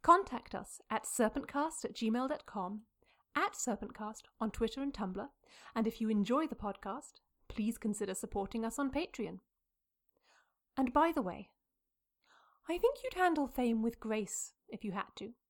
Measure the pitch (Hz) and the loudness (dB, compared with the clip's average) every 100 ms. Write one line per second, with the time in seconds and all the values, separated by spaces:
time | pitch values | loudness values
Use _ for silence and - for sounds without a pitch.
0 | - 349 381 240 - 196 208 - - 220 | 10 8 6 -6 -6 -8 -8 -16 -4 -4
1 | - - 220 277 262 285 311 - - 214 | -2 2 2 2 -4 -2 -2 -2 -8 -2
2 | 220 233 262 302 - 214 185 214 - _ | 0 2 0 -4 -6 -6 -4 -6 -12 _
3 | _ _ _ 285 403 - - 208 208 - | _ _ _ -2 -2 -2 -2 -2 -6 -8
4 | 214 220 - _ 214 - 226 269 277 - | -10 -10 -18 _ -4 0 -2 0 -6 -4
5 | 190 185 277 _ _ - - 233 220 - | -4 -4 -10 _ _ -20 -8 0 0 2
6 | 220 214 202 262 320 226 208 196 202 247 | 2 4 4 2 2 -2 -6 -6 -8 -8
7 | - - _ _ _ - 214 226 220 202 | -10 -20 _ _ _ -2 0 0 -2 -2
8 | 196 190 208 202 196 226 226 226 277 277 | -2 -4 -2 -2 -2 -2 -2 0 0 0
9 | 359 - 165 185 _ _ _ _ _ _ | -4 -4 -6 -6 _ _ _ _ _ _
10 | _ _ _ _ _ _ _ - 254 285 | _ _ _ _ _ _ _ 0 2 6
11 | 330 320 185 - - _ _ _ _ _ | 4 2 -2 -6 -16 _ _ _ _ _
12 | _ _ _ - _ _ - 349 480 571 | _ _ _ -20 _ _ -4 4 4 2
13 | 508 370 359 302 269 - 247 226 226 233 | -6 2 4 4 2 2 2 4 0 -2
14 | 220 220 202 - - _ _ 214 208 190 | -2 -2 -2 -6 -8 _ _ -8 -6 -4
15 | - - 202 - | -6 -8 -12 -12